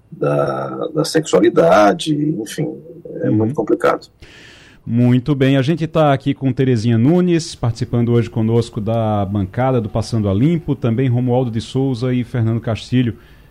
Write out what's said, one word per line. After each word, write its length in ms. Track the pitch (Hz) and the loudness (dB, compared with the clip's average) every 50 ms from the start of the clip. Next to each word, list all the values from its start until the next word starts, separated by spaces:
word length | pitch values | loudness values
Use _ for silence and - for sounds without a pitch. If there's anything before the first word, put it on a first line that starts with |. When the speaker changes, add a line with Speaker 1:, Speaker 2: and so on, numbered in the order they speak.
| _ _ | _ _
Speaker 1:
da, 760 | 160 - - 73 71 71 - - - - - - 65 - - - - | -8 -4 -2 -2 0 0 -2 -2 -4 -6 -6 -8 -8 -8 -8 -4 -2
da 100 | - - | -2 -2
sexualidade, 1120 | - - 160 156 - - - - 349 - - 170 165 - 214 208 202 185 - - 160 151 | 0 0 -2 0 2 2 2 4 4 4 4 4 6 6 6 6 4 4 0 -2 -2 -2
enfim, 580 | 147 151 156 - 107 110 - - - 151 - - - - - - - - - - - | 0 -2 -2 -4 -4 -8 -8 -8 -8 -6 -8 -8 -12 -16 -20 -20 -18 -16 -14 -10 -6
é 60 | - - | -2 0
Speaker 2:
Uhum. 100 | 104 107 | 0 0
Speaker 1:
muito 160 | 110 117 147 | 0 0 -2
complicado. 540 | 117 107 - - - - 65 - - - - _ - - - - - - - - - - - - - - | -4 -2 -2 0 0 2 0 0 -2 -6 -12 _ -20 -20 -20 -20 -20 -20 -20 -20 -20 -20 -20 -20 -14 -6
Speaker 2:
Muito 480 | - 113 120 120 123 123 123 120 151 | -2 0 2 4 4 4 2 2 0
bem, 240 | 147 131 135 135 139 | 0 2 2 2 4
a 60 | 135 | 2
gente 240 | 127 143 170 147 160 | 2 0 0 -2 -2
tá 260 | 156 - 160 156 147 | -2 0 2 2 2
aqui 220 | 139 127 - 139 135 | 2 0 0 -4 -4
com 180 | - 135 135 | -2 -2 -2
Terezinha 460 | 123 - 135 127 123 110 107 120 113 113 | 0 0 2 2 2 2 2 2 2 4
Nunes, 560 | 117 147 175 180 180 180 170 160 165 - - | 4 4 4 4 4 2 2 0 -2 -4 -8
participando 580 | - - 117 110 - 117 - - 120 117 117 | -4 -4 -4 -4 -4 -4 -4 -2 0 0 2
hoje 160 | 120 120 113 117 | 2 2 0 0
conosco 520 | - - 110 110 117 117 113 - - 113 | -2 -2 0 2 2 0 0 -2 -4 -6
da 440 | 101 110 113 117 110 107 107 101 101 | -4 -2 -2 0 0 0 0 -2 -2
bancada 560 | 98 104 104 98 95 - 123 131 135 131 120 | -2 -2 -4 -4 -4 -2 -2 0 0 0 0
do 80 | 107 104 | -2 -2
Passando 400 | - 113 104 - 120 113 104 101 | -4 -6 -4 -2 -2 -2 0 0
a 60 | 95 | 2
Limpo, 400 | 101 127 160 175 156 - 151 135 | 2 2 2 0 0 -2 -4 -4
também 340 | - - 120 113 120 139 127 | -2 -2 -2 0 0 0 0
Romualdo 440 | 120 123 127 123 120 127 135 117 | 0 0 0 0 0 0 0 -2
de 80 | 110 113 | -4 -6
Souza 520 | - - - 131 135 135 127 110 127 127 | -6 -4 -2 -2 -2 -2 -2 -4 -4 -2
e 120 | 127 123 117 | -2 -2 -4
Fernando 360 | 120 - 123 113 110 113 117 | -4 -4 -2 -2 0 -2 -2
Castilho. 560 | - 117 107 - - - 123 127 127 113 92 - - - - - - - | -4 -4 -6 -6 -4 -2 0 0 0 0 -4 -8 -12 -20 -20 -20 -20 -20